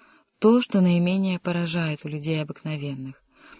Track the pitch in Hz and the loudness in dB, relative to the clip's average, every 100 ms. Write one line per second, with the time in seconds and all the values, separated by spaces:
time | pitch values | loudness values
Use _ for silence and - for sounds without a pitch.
0 | _ _ _ _ 220 240 240 196 180 175 | _ _ _ _ 4 4 4 2 4 4
1 | 175 190 190 180 175 175 170 170 160 151 | 2 0 -2 -2 -4 -4 -2 -2 -2 -4
2 | 151 151 151 156 147 - 160 151 143 135 | -8 -8 -4 -4 -4 -8 -8 -6 -6 -8
3 | 131 - _ _ - | -12 -14 _ _ -20